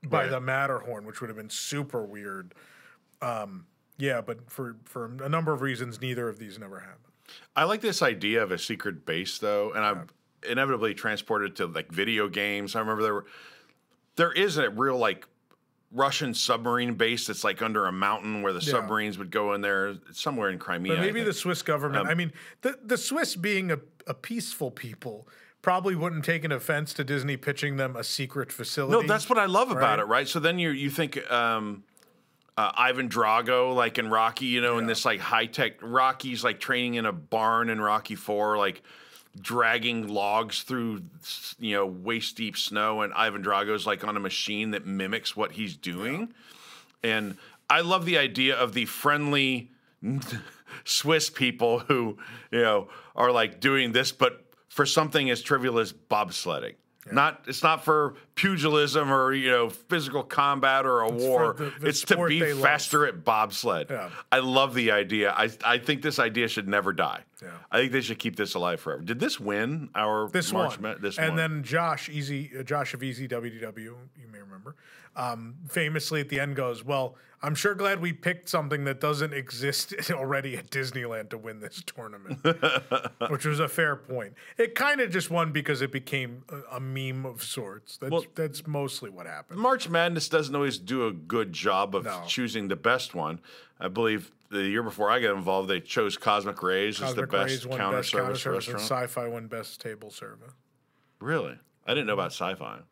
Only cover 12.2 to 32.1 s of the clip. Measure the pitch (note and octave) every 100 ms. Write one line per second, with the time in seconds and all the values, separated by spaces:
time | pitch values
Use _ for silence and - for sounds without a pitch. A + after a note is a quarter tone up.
12.2 | G#2 F#2 G2+ G2+ G2+ A2+ A2 G#2+ G#2+ G#2
13.2 | G2 - - - _ _ _ _ _ -
14.2 | E3+ D3+ G3 D#3 B2 G#2+ C3+ B2+ A2+ F#2
15.2 | - _ _ _ _ _ _ A#2 C3+ C3+
16.2 | D3 A2 - A#2 A#2 A#2+ A#2+ A#2 A2+ A#2
17.2 | A#2 G2 G#2+ G2 A2 G#2+ F#2+ F#2 G2 G#2+
18.2 | G#2 G#2+ G2+ F2+ D3 B2+ G#2+ G#2+ G#2+ F#2+
19.2 | F#2+ G#2+ G#2 G2+ G2+ G2 G2 G2 - -
20.2 | - C3+ G2+ F2+ - F2 F#2 D#3+ F#3 G#3+
21.2 | A3 F3 F3 E3+ - D3+ C#3+ C#3 G2+ E3
22.2 | E3+ - - - B3+ C4 A3 A#3+ - C#4+
23.2 | - - F#3 G3 F#3 D3+ - _ - D3+
24.2 | - A#3 - - C#3 B2 A#2+ A#2 B2+ G#2+
25.2 | - - - _ - F#3 F#3 F3+ E3+ E3
26.2 | D3 E3+ D3+ C#3 - D3+ D3+ - C#3 C#3+
27.2 | C3+ C3+ - C#3 D3 C#3 C3+ B2 A2 -
28.2 | C3 C#3 C3 - A2+ - C3+ A3+ A#3 G#3+
29.2 | - A#3+ G3 F#3 B3+ E3+ B2+ G#2+ G#2 A#2
30.2 | C#3 E3+ D#3 F3+ E3+ C#3 C#3+ C#3 D3+ C#3+
31.2 | - A#2+ A#2 A2+ G#2+ G2+ G2+ _ _